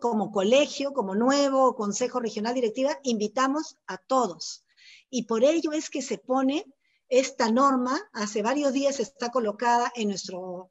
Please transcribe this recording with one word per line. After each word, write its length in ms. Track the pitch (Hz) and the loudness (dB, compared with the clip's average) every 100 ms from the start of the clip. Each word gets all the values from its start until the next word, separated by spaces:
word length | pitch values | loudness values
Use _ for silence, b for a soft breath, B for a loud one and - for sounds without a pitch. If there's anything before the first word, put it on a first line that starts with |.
como 320 | 240 220 196 | -2 0 -2
colegio, 600 | 208 202 269 285 - 277 | 0 4 4 4 -2 -4
como 220 | 277 190 | -4 -2
nuevo 640 | 202 247 285 277 269 262 - | 2 2 4 4 4 4 2
Consejo 420 | 202 202 247 247 | -4 -2 -2 -2
Regional 360 | 226 214 226 | -4 -4 -2
Directiva, 440 | 254 226 247 269 311 | 0 -2 0 -2 -2
invitamos 720 | 254 220 208 262 269 302 311 - - | -2 -2 -2 0 0 0 -4 -12 -12
a 100 | 185 | -12
todos. 680 | - 262 214 160 - - B B B B B | 0 0 0 -4 -12 -14 B B B B B
Y 100 | 254 | -6
por 200 | 240 220 | -2 2
ello 280 | 277 330 320 | 4 4 0
es 180 | 311 - | -4 -6
que 100 | 294 | -8
se 160 | - 202 | -6 -8
pone 480 | - 262 262 311 - _ _ _ - | -2 0 0 -2 -6 _ _ _ 0
esta 420 | 262 269 - 226 | 0 0 0 2
norma, 500 | 240 277 262 247 302 427 | 4 4 2 0 -4 -6
hace 260 | 226 208 220 | -8 -4 -2
varios 320 | 214 294 277 | -2 0 0
días 260 | 269 277 269 | 2 0 0
está 320 | 214 - 240 | -6 -4 -4
colocada 600 | 247 214 208 240 240 240 | -2 -2 -2 2 2 2
en 140 | 240 208 | -2 -4
nuestro, 640 | 180 185 180 185 180 185 | -4 -8 -10 -8 -10 -12